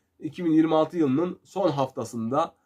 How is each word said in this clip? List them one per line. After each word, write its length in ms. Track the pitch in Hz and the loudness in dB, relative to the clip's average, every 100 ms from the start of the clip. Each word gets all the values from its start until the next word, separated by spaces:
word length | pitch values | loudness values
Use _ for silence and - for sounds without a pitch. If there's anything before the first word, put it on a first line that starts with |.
| _ _ | _ _
iki 260 | 151 185 | -12 -4
bin 80 | 170 | 2
yirmi 220 | 156 160 | 4 4
altı 240 | 156 151 175 | 2 2 0
yılının 420 | 143 135 180 180 | 0 0 -2 -6
son 240 | _ 190 180 | _ -2 0
haftasında 880 | 139 131 - 113 117 113 143 165 - | 0 -2 -4 -8 -8 -4 -2 -2 -8